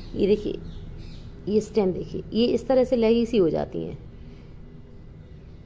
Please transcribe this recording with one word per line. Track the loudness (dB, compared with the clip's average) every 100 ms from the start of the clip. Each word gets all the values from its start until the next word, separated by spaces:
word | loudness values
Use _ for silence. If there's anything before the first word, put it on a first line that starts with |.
| -8
ये | 0 4
देखिए, | 4 0 -6 -8 -12 -12 -12 -12 -12 -14 -10 0
ये | 2
स्टेम | 2 2 2
देखिए, | 2 -4 -8 -2
ये | 2 4
इस | 2 4
तरह | 4
से | 6 4
लगी | 6 6 4
सी | 6
हो | 6
जाती | 4 -2 -4
हैं, | -6 -8 -14 -16 -16 -16 -16 -18 -18 -18 -18 -18 -18 -18 -18 -18 -18 -18